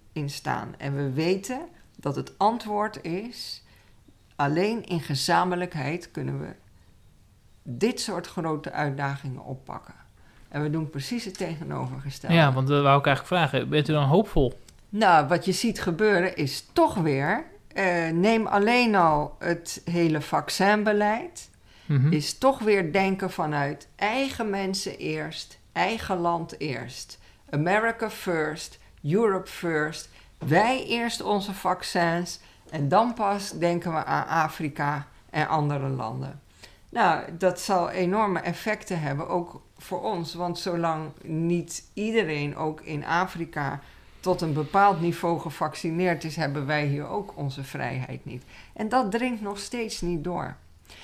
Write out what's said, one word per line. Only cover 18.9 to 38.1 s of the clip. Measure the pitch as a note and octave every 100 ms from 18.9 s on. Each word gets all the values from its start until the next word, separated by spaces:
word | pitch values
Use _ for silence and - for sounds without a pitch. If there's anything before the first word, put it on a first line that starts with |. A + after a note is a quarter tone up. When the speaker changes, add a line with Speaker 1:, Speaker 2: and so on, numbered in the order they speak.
| G3+
Speaker 1:
al | E3 D3+ C#3+ -
het | E3+ E3+ - - -
hele | F3 E3 D#3
vaccinbeleid, | C#3+ D3+ D3 - F#3+ G#3+ G#3 G#3 G#3 A3+ F4+ - - _ - - -
Speaker 2:
Mhm. | C#3+ C#3+
Speaker 1:
is | D3+ D3 -
toch | C4 C4+
weer | A3 G3+ E3
denken | F#3+ F#3+ F#3+ F#3
vanuit | F#3 D#3 D3 C#3+ D3+ - -
eigen | G#3 B3 C4+ C4+ A3
mensen | G3 F#3+ F#3+ - -
eerst, | D#3 D#3 D3+ - - - _
eigen | E3+ F#3 A3+ - F#3
land | E3+ E3+ E3+ -
eerst. | D3+ A#2+ A#2+ - - - - - -
America | D3 E3+ G#3 A3+ A3+ A3
first, | - G3 E3 D3+ E3+ - - - -
Europe | C#3+ F#3+ A3+ F#3+ F#3
first. | - E3+ D#3 D3+ E3 - - - -
Wij | C3 E3 A3+ C4 -
eerst | A#3 A#3 -
onze | - G#3 G3
vaccins | F#3+ F3 F3+ - F#3 E3+ E3+ F3+ - - - -
en | D#3 C#3
dan | F#3+ A#3+
pas | A#3 G3+ G3+ G3
denken | D#3+ E3+ F3 F3
we | D#3+
aan | - D3 -
Afrika | E3 D#3 - D#3 C#3+ C#3+ D3 C#3 - -
en | D#3+ D3+
andere | D#3 D3 C#3+ C3+
landen. | C3 A2+ B2+ C3+ C#3+ - - - - -
Nou, | A#3+ F#3+ D#3 - E3
dat | F#3 -
zal | - F#3+ E3+
enorme | - F3+